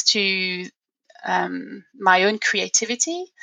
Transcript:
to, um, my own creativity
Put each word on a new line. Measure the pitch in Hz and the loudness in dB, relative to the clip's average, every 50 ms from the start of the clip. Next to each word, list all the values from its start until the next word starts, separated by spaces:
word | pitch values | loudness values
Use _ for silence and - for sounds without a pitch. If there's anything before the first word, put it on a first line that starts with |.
| - | 2
to, | - - 214 196 190 190 190 185 185 180 180 180 - - _ _ _ _ _ _ _ - - - | 2 2 2 2 0 0 0 0 -2 -2 -4 -6 -8 -12 _ _ _ _ _ _ _ -18 -10 -4
um, | 185 180 185 - 185 - - - - - 202 - _ _ - | -2 0 0 0 -2 -4 -8 -8 -10 -14 -16 -16 _ _ 0
my | 196 185 185 185 185 | 4 4 6 6 6
own | 208 220 214 | 4 2 0
creativity | - - - 190 190 185 - - 226 220 247 240 - 320 339 349 370 - _ - | -2 -2 -2 -2 -2 0 0 -2 0 -2 -2 -2 -2 -2 -2 -4 -6 -10 _ -18